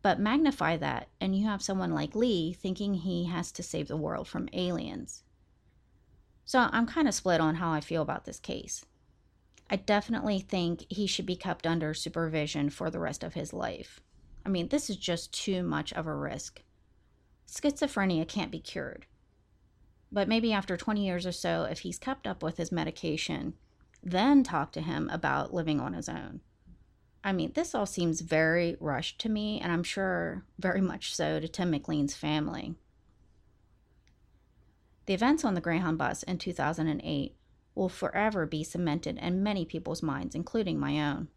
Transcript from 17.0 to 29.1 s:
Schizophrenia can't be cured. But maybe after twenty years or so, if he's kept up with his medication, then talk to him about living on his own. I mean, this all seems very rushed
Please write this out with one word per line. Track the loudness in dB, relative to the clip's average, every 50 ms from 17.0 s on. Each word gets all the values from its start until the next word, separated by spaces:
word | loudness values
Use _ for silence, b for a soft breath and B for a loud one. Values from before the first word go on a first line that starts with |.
| _ _ _ _ _ _ _ _ _
Schizophrenia | -14 -10 0 2 2 2 2 -2 0 2 2 2 2 2 2 0
can't | -2 -2 -4 -4 -4
be | -6 -8
cured. | -10 -8 -8 -6 -6 -6 -10 -12 -18 _ -20 _ _ _ _ _ _ _ _ _ _ _ _ _ -20 _ _ _ _ _
But | 0 2 4 4
maybe | 4 4 4 4
after | 2 2 0 0 -4
twenty | -2 0 0 0 2 2
years | 0 0 0 -2
or | -4
so, | -4 -2 0 0 2 2 0
if | -2 -4 -6
he's | -6 -8 -8 -6
kept | -4 -4 -4 -4 -4
up | -6 -6 -2
with | -4 -4 -2
his | -4 -4 -2
medication, | -2 -2 -2 -2 -4 -4 -2 -2 -2 -2 -2 -4 -4 -4 -4 -6 -8 -10 -20 _ _ _ -20 _ _ _
then | -6 0 2 4 6 8 8 8 8
talk | 6 2 0 0 0
to | -4 -4
him | -2 -2 -2 -2 -2 -2
about | -2 0 0 2 2 2 0 0
living | -2 -2 0 2 2 2
on | 0 -2
his | -4 -6 -6 -6
own. | -8 -8 -10 -10 -12 -14 -16 _ _ _ _ -20 -20 -20 -20 _ _ _ _ _ _ _
I | -2 0
mean, | 0 0 0 0 0
this | -2 -2 0 0
all | -2 -2
seems | 0 0 0 2 2 2 0
very | 0 2 4 6 6 6 6 4 4 2 0 -2
rushed | -2 -2 -2 0 -2 -4